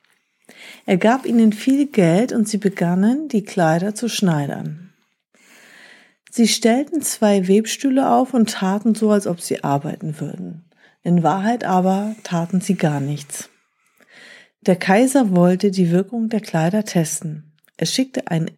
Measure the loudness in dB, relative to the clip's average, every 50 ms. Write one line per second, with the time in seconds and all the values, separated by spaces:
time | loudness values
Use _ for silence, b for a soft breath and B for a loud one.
0 | _ B B B B B B B B B B B B B B B B B 0 2
1 | 4 2 2 2 -2 0 2 4 4 4 2 2 0 0 2 2 0 0 2 2
2 | 4 4 4 2 2 0 0 -2 -2 -2 -2 -2 -2 -2 -2 0 -2 0 2 2
3 | 2 2 2 0 -4 -2 -4 -4 -4 -2 -2 0 2 2 2 2 0 -4 -6 -6
4 | -6 -6 -4 0 0 0 0 0 -2 -4 -6 -8 -8 -10 -12 -12 -18 -20 _ _
5 | _ _ _ _ _ _ b b b b b b b b b b b b b b
6 | b b b b b b 0 2 2 2 2 2 2 2 2 2 0 -2 -4 -4
7 | -4 -4 -4 0 2 2 4 2 4 4 2 2 2 0 -6 -4 -2 0 0 2
8 | 2 2 2 2 2 0 2 0 0 0 0 -4 -2 -2 -2 0 0 0 0 2
9 | 2 2 2 2 0 -2 -6 -6 -4 -6 -6 -4 -2 -2 -2 -2 -2 -6 -10 -8
10 | -10 -10 -8 -8 -10 -10 -10 -12 -12 -14 -14 -16 _ b b b b b b b
11 | b 2 2 4 4 2 0 0 0 -2 -2 -2 -2 0 0 2 2 2 0 0
12 | -2 -6 -8 -10 -10 -6 -4 -4 -4 -2 -2 -4 0 -2 -2 0 0 -2 -2 -2
13 | -4 -4 -6 -8 -10 -14 -16 -16 -16 -18 _ _ _ _ _ _ _ _ B B
14 | B B B B B B B B B B B B 0 0 0 2 2 2 4 4
15 | 4 4 4 2 2 4 4 4 4 4 4 2 0 0 2 2 0 2 2 0
16 | 0 -2 -4 -6 -4 -2 -4 -6 -6 -4 -2 0 0 0 0 -2 -4 -2 -2 -2
17 | -2 -2 -4 -8 -8 -10 -10 -10 -16 _ _ _ _ _ _ -6 -6 -4 -2 -4
18 | -4 -4 -4 -10 -6 -4 -2 -2 -2 -4 -4